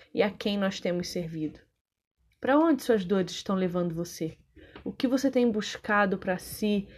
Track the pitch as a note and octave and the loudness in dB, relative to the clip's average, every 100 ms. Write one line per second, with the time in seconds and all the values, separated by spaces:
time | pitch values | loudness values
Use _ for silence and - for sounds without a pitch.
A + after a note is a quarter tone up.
0 | - - G3+ - G#3+ G3+ G3 G3 F#3 F3 | -4 0 0 0 -2 0 -2 -2 -2 -2
1 | F3 F3+ E3 D#3+ D3+ - _ _ _ _ | -4 -6 -6 -4 -6 -8 _ _ _ _
2 | _ _ _ _ B3+ D4 E4 C4 - A3 | _ _ _ _ 2 6 6 4 2 2
3 | F3 G3 E3+ - - F#3+ F#3 F3+ F3 E3 | 2 0 0 -4 -2 0 0 0 -2 -4
4 | E3+ - D#3+ - _ - - - - - | -6 -6 -8 -8 _ -20 -20 -12 -10 -4
5 | B3 C4 C#4 B3+ A#3+ G#3+ - - - G#3 | 0 2 2 2 2 2 -4 -6 0 2
6 | F#3+ F#3+ F#3+ F3+ - - G#3+ G3+ G3 | 2 0 -2 -4 -6 -4 0 0 -2